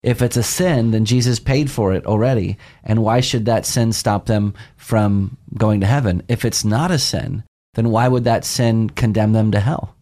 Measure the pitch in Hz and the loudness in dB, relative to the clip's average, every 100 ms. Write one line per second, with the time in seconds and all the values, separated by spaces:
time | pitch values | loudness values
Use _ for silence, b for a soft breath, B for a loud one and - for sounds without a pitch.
0 | 123 117 123 123 110 - 185 139 113 110 | -2 0 0 0 -2 -2 0 2 2 0
1 | 110 123 120 113 - 131 143 - 101 92 | 2 2 0 -2 0 0 0 -2 0 -2
2 | - 104 120 123 92 101 B B - 110 | 0 0 2 0 -2 -6 B B -2 0
3 | 110 120 127 120 110 113 - 123 113 107 | 2 0 0 -2 0 0 0 0 0 0
4 | - 104 - 107 104 B B B - 110 | -2 -2 0 0 0 B B B -2 0
5 | 104 101 98 - - 104 110 104 98 139 | 2 2 -2 -8 -16 -2 0 2 2 2
6 | 113 87 - 117 117 - 107 110 175 165 | 2 -2 -2 -2 -2 -2 -2 -2 0 0
7 | - 78 - 107 - _ _ - 117 110 | -2 -4 -6 -8 -12 _ _ -2 0 2
8 | 127 127 117 113 - - 117 113 110 - | 2 2 2 0 -2 0 2 2 0 0
9 | 113 107 107 110 110 104 107 165 - _ | 0 2 2 2 2 2 0 -2 -8 _